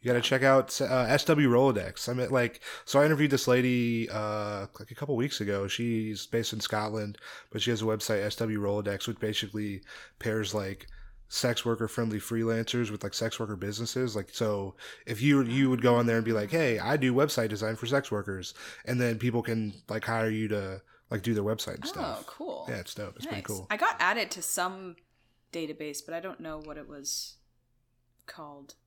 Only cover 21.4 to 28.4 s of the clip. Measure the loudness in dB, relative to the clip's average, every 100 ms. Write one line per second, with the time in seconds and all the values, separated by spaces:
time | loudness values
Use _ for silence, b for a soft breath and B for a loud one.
21.4 | 2 -2 -4 -8 -8 -6 -6 -6 -10 -12
22.4 | -10 -10 -8 -8 -8 -10 -10 -10 -10 -8
23.4 | -8 -10 -6 -2 0 2 0 2 -2 -6
24.4 | -6 -2 -2 -4 -12 -16 _ _ _ _
25.4 | _ -8 -8 -8 -10 -10 -8 -8 -8 -12
26.4 | -12 -12 -12 -14 -14 -12 -6 -6 -8 -14
27.4 | _ _ _ _ _ _ _ _ -20 -16